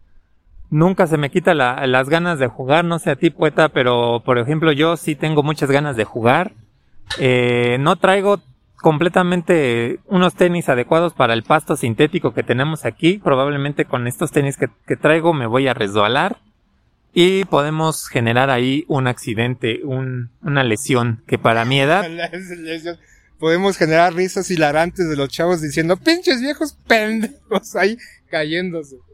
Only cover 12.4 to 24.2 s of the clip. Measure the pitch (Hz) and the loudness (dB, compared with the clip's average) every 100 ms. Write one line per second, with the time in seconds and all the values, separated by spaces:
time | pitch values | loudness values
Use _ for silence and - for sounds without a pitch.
12.4 | 117 123 147 156 120 107 160 202 185 131 | -4 -2 -2 -4 -6 -2 0 0 0 0
13.4 | 143 143 143 143 147 123 120 - 151 151 | 0 -2 -4 -4 -4 -2 -4 -4 -2 0
14.4 | 139 - 135 _ - 131 151 160 165 156 | -2 -2 -6 _ -8 -2 2 2 2 0
15.4 | 117 123 135 117 101 104 104 131 185 - | 0 0 0 0 -2 2 2 2 -2 -6
16.4 | _ _ _ _ _ _ _ - 175 190 | _ _ _ _ _ _ _ 2 4 4
17.4 | 190 151 147 156 160 151 - 131 117 120 | 0 0 0 0 -2 -2 -4 -2 0 2
18.4 | 139 123 127 139 - 143 127 127 - 107 | 2 0 0 -2 -2 -2 -2 -4 -6 -4
19.4 | 120 127 120 117 143 131 131 123 120 _ | -4 -2 -4 -4 -6 -6 -6 -8 -10 _
20.4 | 180 143 127 107 - 127 120 110 - 123 | -4 -2 0 -2 0 0 0 -4 -4 -2
21.4 | 120 113 117 139 139 180 170 165 170 175 | 2 2 2 0 2 0 -2 -8 -8 -10
22.4 | 190 175 160 165 165 165 _ _ _ - | -12 -14 -10 -8 -8 -12 _ _ _ -4
23.4 | 160 170 196 185 160 160 180 170 | 0 2 2 2 2 4 4 2